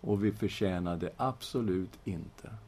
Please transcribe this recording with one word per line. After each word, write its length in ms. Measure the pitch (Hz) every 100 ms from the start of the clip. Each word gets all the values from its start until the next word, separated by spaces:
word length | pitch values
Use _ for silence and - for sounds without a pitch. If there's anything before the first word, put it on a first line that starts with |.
och 240 | - 104
vi 80 | 104
förtjänar 640 | 101 101 - 101 90 87 87
det 140 | 87 -
absolut 800 | 131 127 - 127 110 92 92 -
inte. 460 | - 87 82 - - 110